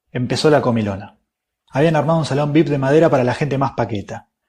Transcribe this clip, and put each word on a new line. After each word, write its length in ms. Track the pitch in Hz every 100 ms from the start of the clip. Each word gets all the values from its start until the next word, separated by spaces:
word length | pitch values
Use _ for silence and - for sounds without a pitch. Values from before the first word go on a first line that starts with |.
| _
empezó 360 | 123 123 131 156
la 140 | 143
comilona. 560 | 123 117 104 95 101 _ _ _ _ _ _
Habían 280 | 135 160 151
armado 240 | 143 165
un 40 |
salón 280 | 143 143 147
vip 160 | 151 147
de 100 | 143
madera 320 | 135 151 165
para 140 | 143
la 100 | 123
gente 240 | 117 147 135
más 140 | 131
paqueta. 560 | - 107 104 95 113 _ _